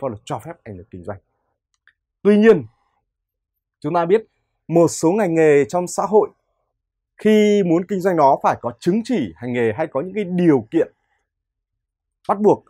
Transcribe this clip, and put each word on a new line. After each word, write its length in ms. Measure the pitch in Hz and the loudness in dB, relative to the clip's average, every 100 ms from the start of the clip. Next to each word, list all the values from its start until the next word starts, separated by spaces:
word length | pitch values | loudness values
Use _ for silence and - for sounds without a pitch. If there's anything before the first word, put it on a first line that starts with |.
pháp 80 | 135 | -10
luật 120 | 107 | -12
cho 140 | - 131 | -12 -12
phép 140 | 156 170 | -12 -20
anh 140 | - 95 | -18 -20
được 100 | 85 | -18
kinh 140 | 92 | -18
doanh. 140 | 87 101 _ _ _ _ _ _ _ _ _ _ | -16 -16 _ _ _ _ _ _ _ _ _ _
Tuy 160 | 196 208 | 0 4
nhiên, 260 | 220 185 117 _ _ _ _ _ _ _ _ _ _ _ | 4 4 0 _ _ _ _ _ _ _ _ _ _ _
chúng 140 | 147 | -4
ta 120 | 175 170 | -2 2
biết 200 | 214 - _ _ _ - | 0 -2 _ _ _ -2
một 200 | 165 160 | 2 2
số 240 | - 160 | 2 0
ngành 220 | 202 196 | 0 0
nghề 300 | 165 156 143 139 | 2 4 4 2
trong 180 | 175 175 | -2 -6
xã 160 | - 196 | -6 0
hội 200 | 208 165 - _ _ _ _ _ _ _ _ | 0 0 -4 _ _ _ _ _ _ _ _
khi 460 | 214 214 208 208 180 | 2 2 4 2 0
muốn 200 | 165 185 | -2 -2
kinh 140 | 202 | -4
doanh 160 | 185 170 | -2 2
nó 220 | 143 - | 2 2
phải 140 | 202 123 | 0 -4
có 120 | 120 - | -6 -6
chứng 200 | 175 214 | -4 -4
chỉ 280 | 226 233 107 82 | -4 -4 -6 -10
hành 160 | 123 | -8
nghề 200 | 123 113 | -2 -2
hay 140 | 101 160 | -2 -6
có 140 | 131 | -6
những 140 | 180 | -8
cái 100 | 196 | -8
điều 420 | 185 180 175 135 110 | -6 0 2 0 0
kiện 220 | - - _ _ _ _ _ _ _ _ _ _ _ _ _ - | -4 -4 _ _ _ _ _ _ _ _ _ _ _ _ _ -8
bắt 120 | 202 | -2
buộc 240 | 208 147 _ | 0 0 _